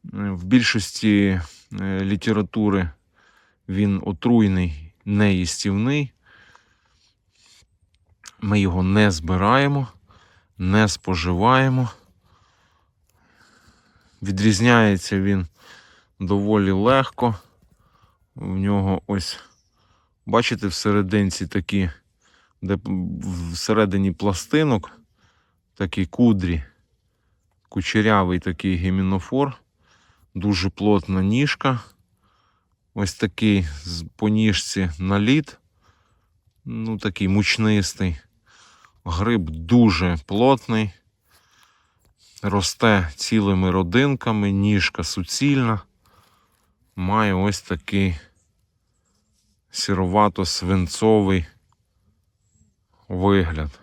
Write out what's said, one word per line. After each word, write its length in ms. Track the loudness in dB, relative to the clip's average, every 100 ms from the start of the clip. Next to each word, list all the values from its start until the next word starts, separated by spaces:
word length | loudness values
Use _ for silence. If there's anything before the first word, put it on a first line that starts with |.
В 400 | -14 -8 -6 -6
більшості, 960 | 2 2 2 -2 -4 -2 2 4 4 0 -6 -16 _
е, 260 | -8 -6 -4
літератури 920 | -4 -2 0 -2 -2 0 0 0 -2 -8 _ _ _ _ _ _ -8
він 300 | -2 0 0 -4
отруйний, 880 | -4 2 4 4 2 -2 -6 -16 _ -4
неїстівний. 1040 | 2 2 2 -2 -4 -4 -2 0 -2 -4 _ _ -20 -20 _ _ _ _ _ _ _ _ _ _ _ _ _ _ _ _ _ -20 _
Ми 180 | 0 2
його 240 | 2 0
не 280 | 2 4 4
збираємо, 760 | 2 -2 0 4 4 2 0 -4 _ _ _ _ _ _ -6
не 300 | 2 4 2
споживаємо. 1000 | 0 -4 -2 -2 0 4 4 2 0 -2 -8 _ _ _ _ _ _ _ _ _ _ _ _ _ _ _ _ _ _ _ _ _ _
Відрізняється 1000 | -6 2 2 4 4 6 4 2 -2 -2
він 260 | 0 0 -2 _ -20 -20 _ _ _ _
доволі 520 | -2 0 2 2 2
легко. 640 | 2 2 2 0 -2 -4 -4 _ _ _ _ _ _ _ _ _ -12
В 220 | -8 -4
нього 440 | 0 0 0 -2 -2
ось, 320 | -4 -4 -12 -18 _ _ _ _ _ _ _ 0
бачите, 420 | 0 0 -2 -4
всерединці 800 | -2 0 0 2 0 0 -2 -6
такі, 420 | -6 -2 -2 -2 -6 _ _ _ _ _ _
де 160 | -4 -4 -4 -6 -6 -8 -8 -8 -8
всередині 600 | -8 -2 0 2 0 -2
пластинок 800 | -2 -4 -4 -2 0 2 0 -4 -20 _ _ _ _ _ _ _
такі 320 | _ -6 -4 -6
кудрі, 580 | 2 2 4 0 -4 -6 _ _ _ _ _ _ _ _ _ _
кучерявий 680 | -8 -2 0 4 2 2 -2
такий 360 | -4 -4 -4 -2
гімінофор, 840 | 0 0 0 -2 -2 -2 -2 -6 _ _ _ _ _ _ _
дуже 360 | -6 -2 -2 -4
плотна 540 | -2 2 2 0 -2
ніжка. 560 | 0 0 0 -2 -4 -4 -8 _ _ _ _ _ _ _ _ _ _
Ось 200 | -6 -6
такий 540 | -4 -6 0 2 2 0 -8
з, 220 | -12 -12 -14 -4
по 140 | 0
ніжці 600 | 2 2 0 -4 -4 -4 -4
наліт, 580 | -2 0 2 2 0 -16 _ _ _ _ _ _ _ _ _ _ -12
ну, 320 | -8 -6 -4
такий 300 | -6 -2 2
мучнистий. 880 | 2 2 0 2 2 0 -4 -4 -4 _ _ _ _ _ _ _ _ -8
Гриб 440 | -2 0 0 -2
дуже 680 | -8 4 6 6 4 0 -2 -4
плотний, 680 | 2 4 2 0 -2 -2 -8 _ _ _ _ _ _ _ _ _ _ _ _ _ -8
росте 680 | -2 -2 -2 0 2 2 0 -8
цілими 560 | -2 0 2 2 2
родинками, 800 | 0 0 0 0 -2 -2 -2 0
ніжка 520 | 0 2 2 0 -6
суцільна, 800 | -8 -8 -8 -2 0 2 0 -4 -8 _ _ _ _ _ _ _ _ _ _ -6
має 380 | -2 0 2
ось 280 | 2 0 -4
такий 580 | -8 -8 -4 0 0 -2 -12 _ _ _ _ _ _ _ _ _ _ _ _ _ _
сіровато-свинцовий 1700 | -10 -4 -2 2 4 4 2 -4 -4 0 0 0 0 4 4 4 0 -2 _ _ _ _ _ _ _ _ _ _ _ _ _ _ _ _
вигляд. 720 | -2 2 2 2 -4 -6 -10